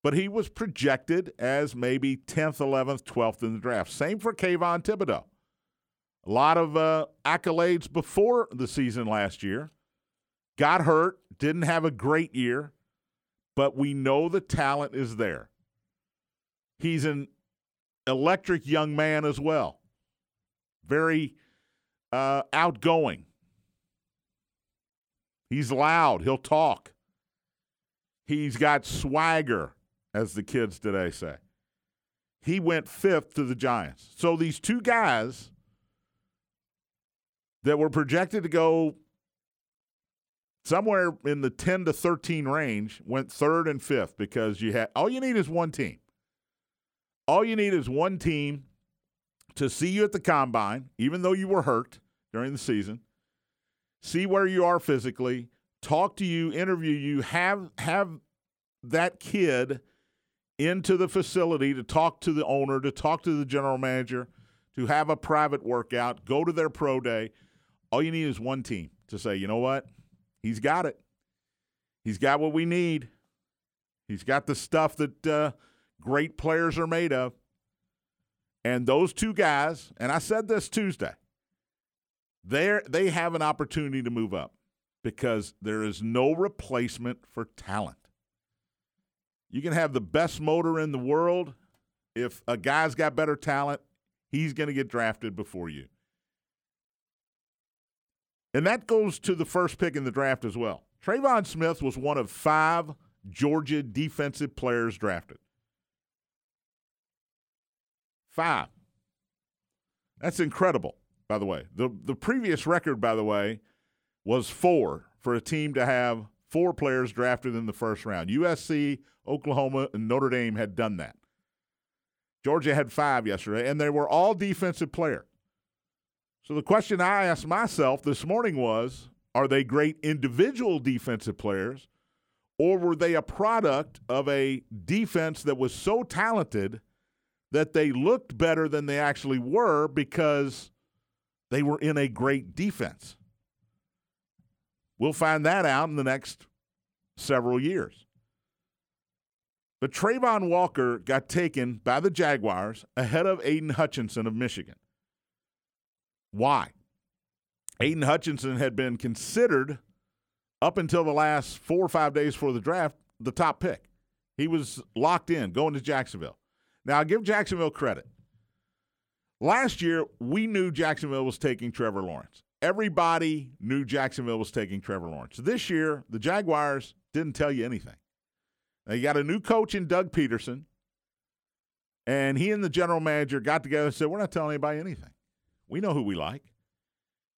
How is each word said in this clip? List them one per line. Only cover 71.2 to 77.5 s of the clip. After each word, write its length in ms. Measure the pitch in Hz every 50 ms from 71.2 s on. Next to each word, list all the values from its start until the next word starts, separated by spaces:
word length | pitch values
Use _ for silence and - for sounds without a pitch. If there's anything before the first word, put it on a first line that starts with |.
| _ _ _ _ _ _ _ _ _ _ _ _ _ _ _ _ _
He's 120 | 110 104
got 240 | 92 139 135 139 147
what 140 | 156 156 151
we 100 | 160 165
need. 460 | 170 170 180 175 170 160 151 120 - _ _ _ _ _ _ _ _ _ _ _ _ _ _ _ _ _ _ _ -
He's 160 | 104 90 -
got 220 | - 135 143 -
the 80 | - 139
stuff 420 | - - - - 156 156 151 -
that, 300 | - 151 139 - _ -
uh, 260 | 160 151 147 151 147 - _ _ _ _ _ _ _ _ _
great 380 | - 117 135 143 156 160 160 -
players 400 | - 160 160 165 170 170 131 156
are 80 | 165
made 260 | 160 160 165 170 160
of." 220 | 139 127 127 127 - _ _ _